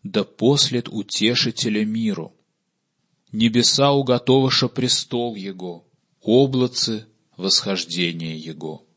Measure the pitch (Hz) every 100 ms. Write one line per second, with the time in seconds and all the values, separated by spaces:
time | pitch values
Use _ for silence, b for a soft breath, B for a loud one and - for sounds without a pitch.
0 | 104 107 95 - 117 143 - 123 - -
1 | 98 - 107 123 123 - 113 107 107 110
2 | 110 87 80 _ _ _ _ _ _ _
3 | _ _ _ 107 113 120 117 - 139 139
4 | 131 123 - 131 131 - 127 - 123 -
5 | - 120 120 107 95 92 92 85 _ _
6 | _ _ - 120 135 131 123 123 - 110
7 | - _ _ - 95 - 104 95 87 85
8 | 87 85 82 80 80 78 78 76 _